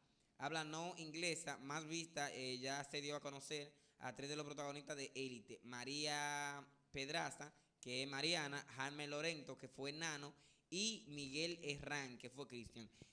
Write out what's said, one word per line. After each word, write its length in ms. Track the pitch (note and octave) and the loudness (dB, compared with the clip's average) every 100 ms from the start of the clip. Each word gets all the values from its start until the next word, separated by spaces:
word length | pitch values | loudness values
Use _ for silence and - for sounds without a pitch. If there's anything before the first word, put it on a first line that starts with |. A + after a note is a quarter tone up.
| - _ _ - | -20 _ _ -4
habla 280 | C#3 D#3+ D#3 | 0 2 0
no 280 | D#3+ F3 F3 | 0 -2 -2
inglesa, 600 | D#3 D#3+ F3 D#3+ C#3+ C3+ | -4 2 2 2 0 -4
más 280 | C3+ D3+ D#3 | -2 -2 0
vista, 420 | E3 E3 E3 C#3+ | -2 -2 0 0
eh, 260 | F#2+ C3 B2+ | 0 0 0
ya 240 | C3 C#3 | 2 0
se 160 | C#3 D3 | 0 -2
dio 160 | C#3+ D3 | 0 0
a 60 | |
conocer 500 | C#3+ C#3 - D3+ C#3+ - - - | -2 -4 -4 -4 -4 -12 -20 -6
a 140 | B2+ | -4
tres 160 | A#2+ C#3 | -2 0
de 60 | D3+ | 0
los 100 | D3 | 0
protagonistas 520 | C#3+ C#3+ D3 C#3+ D3 | 0 0 -2 -2 -2
de 120 | C3+ C3 | -2 0
Élite. 460 | C3 A#2+ G2+ A2+ | -2 -2 -6 -10
María 1040 | A#2+ B2 B2+ C#3+ D3+ D3 D3 D3 C#3+ C#3+ C3+ - - | -6 -4 0 2 4 4 4 4 2 -2 -6 -16 -6
Pedraza, 600 | C#3+ C3+ E3 D3+ - D3 - - _ | -2 2 2 2 0 -8 -10 -20 _
que 240 | B2 B2+ | -2 0
es 60 | C#3 | 2
Mariana, 520 | C#3 D#3 E3+ C#3+ C#3+ C#3 B2 | 4 6 6 4 0 -2 -2
Jaime 320 | C3+ D3 D3 | 0 0 0
Lorento, 500 | D3 E3 D#3 C3 C3 | 2 2 0 -4 -6
que 120 | C3 | -8
fue 240 | - C#3 | -4 -2
Nano, 400 | D3+ E3 D3 C#3+ - - - _ | 0 0 0 -4 -10 -18 -20 _
y 360 | F3+ A3 G#3+ A3 | 4 4 2 -2
Miguel 520 | D3 C#3 C#3+ E3+ E3+ | -4 0 2 2 2
Herrán, 540 | D3 C#3+ C#3+ C#3+ C3 A#2+ | -2 -2 0 0 -2 -6
que 120 | B2+ | -8
fue 160 | C3 C3+ | -8 -6
Cristian. 440 | A#2+ G#2+ - G#2+ - - | -6 -8 -10 -12 -14 -20